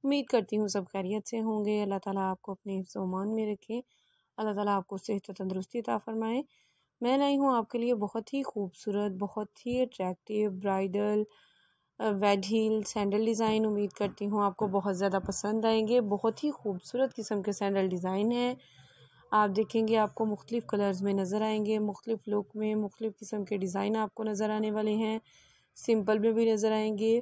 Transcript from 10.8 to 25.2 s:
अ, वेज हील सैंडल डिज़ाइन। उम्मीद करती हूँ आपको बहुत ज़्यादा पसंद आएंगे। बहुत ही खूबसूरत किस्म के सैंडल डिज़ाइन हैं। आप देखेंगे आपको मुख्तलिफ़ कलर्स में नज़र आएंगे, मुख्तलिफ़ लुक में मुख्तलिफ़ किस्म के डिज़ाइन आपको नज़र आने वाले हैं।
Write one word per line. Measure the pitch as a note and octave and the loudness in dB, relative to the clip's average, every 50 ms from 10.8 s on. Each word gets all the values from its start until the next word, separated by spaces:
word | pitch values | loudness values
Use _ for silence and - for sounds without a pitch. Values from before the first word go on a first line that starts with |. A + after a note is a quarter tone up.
| G3 F#3+ F3+ G3+ G#3 G#3 G#3 G#3+ G#3+ - _ _ _ _ _ _ _ _ _ _ _ _ _ - | 0 0 0 0 0 2 2 0 0 -2 _ _ _ _ _ _ _ _ _ _ _ _ _ -2
अ, | A3 A3 G#3 F#3+ G3+ | -2 0 0 2 4
वेज | G3+ G3+ G3 F#3+ | 4 4 2 2
हील | G3 A3 A3 A3 A3 A3 A3 G#3 - - | 0 2 2 2 2 2 0 -2 -2 -4
सैंडल | G#3+ G3+ G3+ G3 G#3+ A3 | -2 0 2 2 2 2
डिज़ाइन। | A3 A3+ G#3+ A3+ G#3+ A3 A3 A3 | 2 2 2 2 2 4 2 2
उम्मीद | G#3+ G#3 G#3 G#3 G3 - | 2 2 0 -2 -2 -2
करती | - G#3 G3 F#3+ - G3+ | -2 -4 -4 -2 -4 -4
हूँ | G#3 G#3 G#3 G3+ | -2 0 2 2
आपको | G3+ F#3 - G#3+ G3 F#3+ G3+ | 0 0 0 -2 0 0 0
बहुत | F#3+ G3+ F#3+ | 0 0 0
ज़्यादा | F3 G3 G3 F#3 G3 F#3 - | 2 0 2 2 0 -2 -2
पसंद | G3 - - G#3 A3 A3+ G#3+ | -6 -4 -2 -2 0 2 2
आएंगे। | A3+ A3+ A3 A3 G#3+ A#3+ B3 A3+ G3+ G3+ | 4 4 2 2 4 4 2 4 2 -2
बहुत | G3+ - A3+ A3 - - | 2 0 0 0 0 -4
ही | - F#3+ - - | -4 -4 -4 -6
खूबसूरत | G#3+ F#3+ F3+ - - - B3 C4+ B3+ - | -6 -6 -6 -8 -6 0 0 0 0 0
किस्म | - G#3 - G#3+ G3+ | -8 -6 -4 -4 -2
के | F#3 G#3 G3 | -2 -2 -2
सैंडल | - G#3 G3 G3 G3 F#3+ | 0 0 0 2 2 2
डिज़ाइन | F#3+ F3+ F3 F3+ F#3 F#3+ G3 G#3 A3+ | 2 0 -2 -2 -2 0 2 2 2
हैं। | A#3+ A#3+ B3 B3 B3+ C4 - - _ - - - - - - - _ - - _ | 2 2 0 0 -2 -4 -12 -20 _ -20 -20 -20 -20 -20 -20 -20 _ -20 -6 _
आप | - G#3+ G#3 G3+ | 2 4 4 4
देखेंगे | F#3+ G3+ A3 G#3+ - A3+ A3+ G#3+ A3+ | 2 0 0 2 2 0 2 4 4
आपको | A3 G#3+ G#3 - - A3+ | 4 4 2 0 -2 0
मुख्तलिफ़ | A3 G#3 - - - A3+ A#3+ A#3 | 0 0 -4 -6 -4 -4 -4 -2
कलर्स | - - G3+ G3+ G3+ F#3+ F#3 | -2 0 2 2 2 0 0
में | G3 G3+ G3 | 0 0 2
नज़र | G3 F#3+ F3+ G3 G#3+ A3 | 0 0 0 0 0 0
आएंगे, | A3 G#3+ G#3+ G#3+ G#3 G#3+ G#3+ | 2 0 0 0 0 0 0
मुख्तलिफ़ | G#3+ G3+ G3 - - A3+ A3+ G3+ _ G#3 | 0 -2 -4 -6 -4 -4 -4 -4 _ -2
लुक | G#3 G#3 G3+ - - | -2 -2 -2 -4 -6
में | G#3+ G#3+ G#3+ G#3+ | -4 -2 0 0
मुख्तलिफ़ | G#3+ G#3+ G3 - _ A3 A3 G3 _ | 0 -2 -4 -6 _ -6 -6 -6 _
किस्म | G#3 - - G#3 G3 | -10 -6 -6 -6 -4
के | F#3+ G#3 | -4 -4
डिज़ाइन | F#3+ F#3+ F#3 F3 G3 G3 G3+ A3 | -2 -2 -2 -2 -2 0 0 0
आपको | A3 A3 G3 _ - A3 | 0 -2 -2 _ -6 -4
नज़र | A3 G#3+ G3 G#3+ G#3+ | -4 -2 -2 -2 0
आने | G#3+ G#3+ A3 G#3+ | 0 0 0 0
वाले | G#3 G#3+ G#3+ G#3+ | 0 0 0 0
हैं। | G#3 A3 A3+ A3 A3 A3 | 0 0 0 0 -2 -4